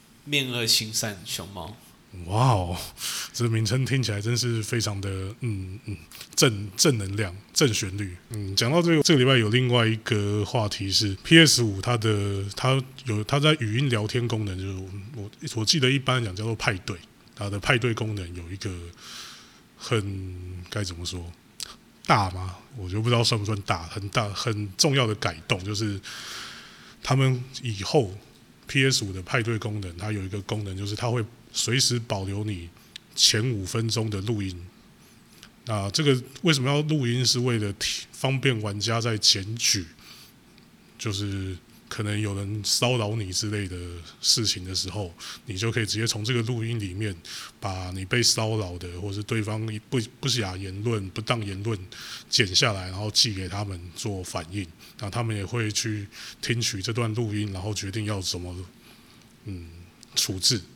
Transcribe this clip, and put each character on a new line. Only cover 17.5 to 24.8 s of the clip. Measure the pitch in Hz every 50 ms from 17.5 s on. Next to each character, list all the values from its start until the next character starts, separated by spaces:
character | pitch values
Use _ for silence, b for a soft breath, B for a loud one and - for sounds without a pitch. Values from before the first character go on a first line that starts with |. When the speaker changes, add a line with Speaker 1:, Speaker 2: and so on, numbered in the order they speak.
| 98 101
Speaker 2:
派 | - - 139 120
对 | 120 123 113
功 | 110 113 107 104
能 | 98 90 85 85
有 | 87 87 85
一 | 92
个 | 92 - 107 90 87 85 85 - B B B B B B B B B B B B B B B - -
很， | - - 123 110 98 101 98 95 92 92 90 - - 90 90 90 87 -
该 | - 107 101
怎 | 90 90
么 | 85 87
说， | - - 92 87 87 87 - - - - - - B B B - - - - -
大 | - 156 113 101 92 87
吗？ | 92 92 95 92 - - - -
我 | 120 95 90
就 | 95 107
不 | 113 120
知 | 120
道 | 117 117
算 | - 127 110
不 | 101
算 | 98 107 101 101
大， | - - 85 82
很 | 85 - 104 98 101
大， | - 123 113 101
很 | 98 - - 120 110 104 104 101 92
重 | -